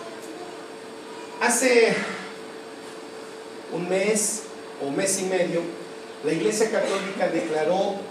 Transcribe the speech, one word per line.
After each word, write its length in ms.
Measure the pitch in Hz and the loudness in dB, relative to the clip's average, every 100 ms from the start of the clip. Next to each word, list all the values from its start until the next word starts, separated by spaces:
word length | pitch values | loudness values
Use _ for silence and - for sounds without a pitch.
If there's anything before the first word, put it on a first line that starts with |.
| - - - - - - - - - - - - - - | -12 -12 -12 -10 -10 -12 -12 -12 -12 -12 -12 -12 -12 0
Hace 540 | 233 240 262 240 220 - - - - - - - - - - - - - - - - - - | 2 4 6 8 8 6 0 -6 -8 -10 -12 -12 -14 -14 -14 -14 -12 -12 -12 -14 -14 -14 -8
un 160 | 175 175 | -4 0
mes 540 | 190 208 220 - - - - - - 139 | 2 4 2 2 -2 -8 -12 -12 -6 -2
o 40 | |
mes 300 | 147 196 196 | 0 2 2
y 40 | |
medio, 360 | 185 185 170 170 170 - - - - - | 2 2 2 2 -2 -8 -12 -12 -14 -4
la 80 | 147 | 0
Iglesia 380 | 165 214 214 220 | 2 2 4 4
Católica 580 | 196 190 190 190 - 180 | 4 2 0 -2 0 2
declaró 680 | 170 160 156 156 190 202 196 - | 2 0 2 4 4 2 0 -4